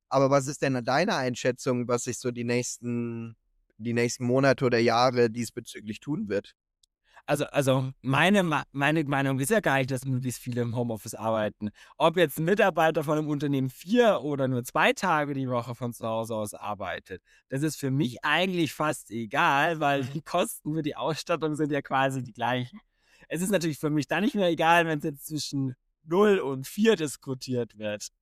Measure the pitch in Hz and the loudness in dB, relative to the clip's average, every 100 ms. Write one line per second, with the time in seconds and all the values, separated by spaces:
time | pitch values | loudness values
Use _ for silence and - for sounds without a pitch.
0 | - 135 135 139 131 143 143 131 117 139 | -2 2 4 4 2 -2 -2 0 0 0
1 | 202 165 127 120 131 123 139 123 120 120 | 2 0 -2 -2 -2 -2 -2 -2 0 -2
2 | - 110 127 120 120 120 123 - 120 120 | -2 -6 -6 -4 -2 -2 -2 -6 -6 -4
3 | 117 117 113 113 _ _ _ - 117 117 | -4 -8 -12 -16 _ _ _ -10 -2 0
4 | 120 - 120 131 139 123 127 120 117 117 | 0 0 2 4 4 4 4 4 4 4
5 | 127 123 120 117 113 - - 123 107 104 | 4 4 2 2 -6 -8 -12 -12 -10 -8
6 | 143 165 104 101 - _ _ _ _ _ | -6 -4 -2 -2 -4 _ _ _ _ _
7 | _ - - 151 - 139 135 131 131 - | _ -10 -2 -2 0 0 2 2 0 -6
8 | 127 135 175 202 175 147 - 139 143 160 | 0 4 4 4 2 0 -4 -2 0 2
9 | 143 139 135 131 139 220 160 135 127 131 | 0 0 0 0 0 0 2 0 0 -4
10 | 135 127 127 - 127 120 120 123 120 110 | -2 -4 -4 -8 -6 -4 -2 -2 -4 -6
11 | 110 - 113 110 107 - 104 - - - | -10 -6 -2 0 0 -4 -8 -10 -14 0
12 | 160 170 160 - 160 202 196 165 160 160 | 2 4 2 2 0 2 2 4 2 2
13 | 151 151 151 147 143 139 131 - 170 240 | 0 0 0 -2 0 0 -2 -6 0 4
14 | 226 180 139 139 131 123 117 156 196 254 | 4 4 0 -2 0 -2 -2 2 2 2
15 | 185 156 143 135 131 123 117 117 120 - | 0 0 0 -4 -2 -4 -4 -6 -8 -6
16 | 117 113 113 110 104 87 101 98 92 90 | -4 -4 -4 -4 -6 -8 -8 -8 -6 -8
17 | - 92 _ _ - 135 156 - 139 135 | -10 -16 _ _ -8 -4 -4 -2 -2 0
18 | 139 117 151 156 190 180 156 - 151 - | -2 -2 0 2 2 0 -2 -2 -4 -4
19 | - 113 110 139 170 139 160 160 147 139 | -8 -8 -4 0 2 4 2 0 0 0
20 | 127 147 - 175 226 - 151 160 147 - | -2 -8 -4 -2 -2 -4 -6 -4 -4 -4
21 | 135 156 - 165 156 151 147 143 - 135 | -4 -4 -4 -2 -2 -2 -2 -2 0 0
22 | 135 135 120 - 117 127 123 208 _ _ | 0 -2 -8 -4 -2 -2 -4 -12 _ _
23 | _ _ - 156 190 190 160 143 151 151 | _ _ -8 -4 0 0 0 -2 -2 0
24 | 127 156 214 208 180 160 160 170 165 151 | 0 0 0 2 0 2 4 6 4 0
25 | 156 143 - 151 - 139 135 123 _ _ | -4 -8 -8 -8 -4 -4 -4 -6 _ _
26 | 156 180 208 190 139 135 135 - 220 196 | -2 4 4 4 0 -6 -6 0 2 2
27 | 151 - - 127 - 123 117 107 107 104 | 0 -6 -10 -8 -4 -4 -4 -6 -8 -8
28 | - _ | -10 _